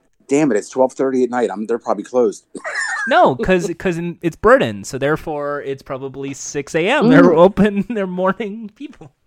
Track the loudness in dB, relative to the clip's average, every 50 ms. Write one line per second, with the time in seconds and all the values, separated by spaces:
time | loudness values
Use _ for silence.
0 | _ _ _ _ _ -2 0 2 2 2 0 -2 -4 -4 0 0 0 0 0 -2
1 | -2 -2 0 0 0 0 0 -2 -2 -2 -4 -6 -6 -6 -6 -4 -4 -4 -6 -6
2 | -6 -4 0 0 0 0 -2 -6 _ _ -18 -14 -12 -10 -8 -6 -6 -6 -4 -4
3 | -2 2 4 4 4 4 2 0 0 0 0 0 0 -4 -6 -6 -4 -4 -4 -4
4 | -6 -8 -8 -6 -6 -6 -4 0 4 4 4 4 4 0 -4 -6 -10 -10 -6 -2
5 | -2 0 0 -2 -4 -6 -8 -6 -6 -6 -6 -6 -6 -8 -10 -10 _ -12 -10 -10
6 | -10 -10 -10 -10 -10 -10 -10 -10 -12 -8 -8 -8 -6 -4 -2 -2 0 0 2 2
7 | 4 6 6 8 8 6 8 6 6 6 6 4 2 2 2 0 -4 -4 -4 -4
8 | -4 -4 -4 -2 0 0 0 -2 -6 -8 -8 -10 -14 -16 -16 -16 -18 -18 -18 -20
9 | -20 -20 _ _ _